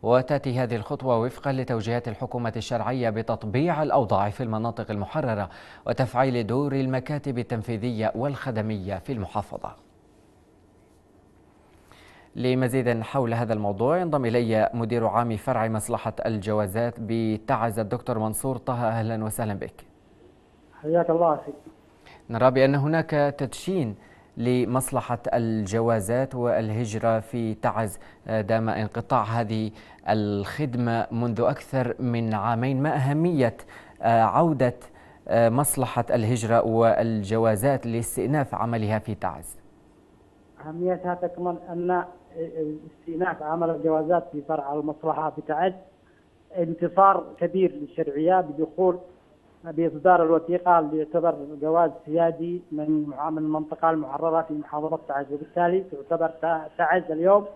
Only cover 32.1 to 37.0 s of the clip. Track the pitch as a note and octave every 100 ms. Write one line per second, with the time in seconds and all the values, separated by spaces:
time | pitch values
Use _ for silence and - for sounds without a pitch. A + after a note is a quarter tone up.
32.1 | A#2 A2+ A2 G#2 A2+ B2+ C3+ D3 C#3+ C3
33.1 | D3 E3+ D#3+ B2 - - - - - A2+
34.1 | A#2 A2 A2 E3 C#3+ B2+ - - - -
35.1 | - - A#2 A#2 A#2 C#3+ - B2+ - A#2
36.1 | A#2+ G#2+ B2 A2 A#2 A2 A2+ A2+ -